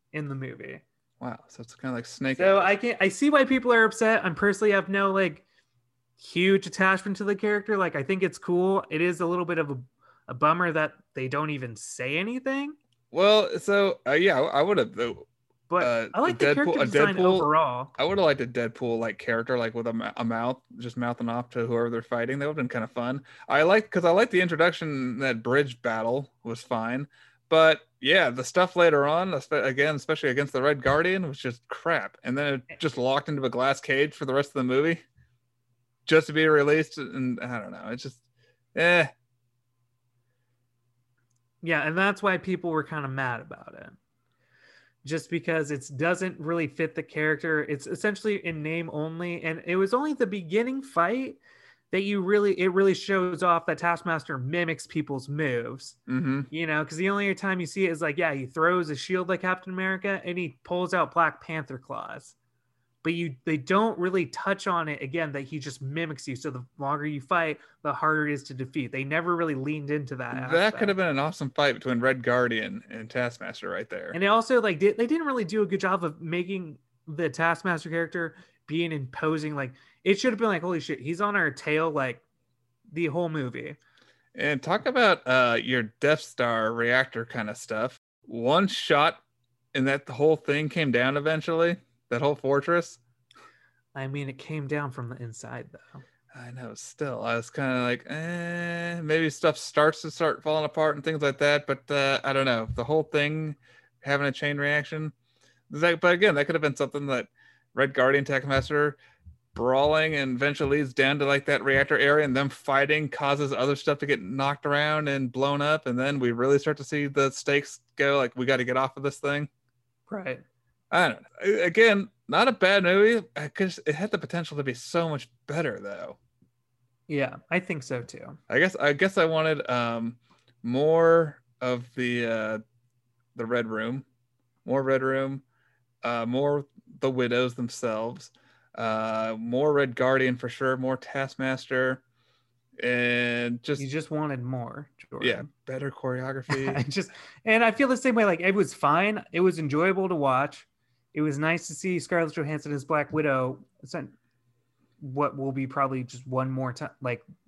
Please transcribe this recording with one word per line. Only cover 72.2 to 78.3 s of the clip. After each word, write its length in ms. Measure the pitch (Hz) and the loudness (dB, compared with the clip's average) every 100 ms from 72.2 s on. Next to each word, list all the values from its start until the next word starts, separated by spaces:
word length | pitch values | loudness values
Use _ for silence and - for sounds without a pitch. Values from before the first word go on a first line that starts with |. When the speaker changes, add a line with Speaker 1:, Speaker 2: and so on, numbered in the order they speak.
Speaker 2:
Guardian 580 | 123 123 123 113 101 98 - | 2 4 4 0 -4 -8 -12
and 200 | 107 110 | -14 -8
Taskmaster 580 | 127 123 117 98 95 95 | -4 -4 -6 -12 -10 -8
right 220 | 90 - | -8 -8
there. 240 | 90 80 165 | -10 -8 0
Speaker 1:
And 80 | |
it 40 | 196 | 2
also, 340 | 226 226 247 | 4 4 2
like, 180 | 214 156 | 2 2
did, 180 | 196 - | 2 2
they 80 | 240 | 0
didn't 220 | 320 302 | 0 -2
really 160 | 254 | -2
do 200 | 180 214 | -2 -2
a 20 | 190 | 0
good 160 | 190 | 0
job 240 | 190 190 170 | 0 0 -2
of 160 | 151 | -6
making 560 | 165 175 180 190 165 - _ _ - | -6 -4 -4 -6 -8 -14 _ _ -12
the 240 | 151 160 | -4 -4
Taskmaster 600 | 151 165 160 190 160 160 | 0 0 0 -2 -4 -4
character 480 | 165 165 175 165 | -4 -4 -4 -6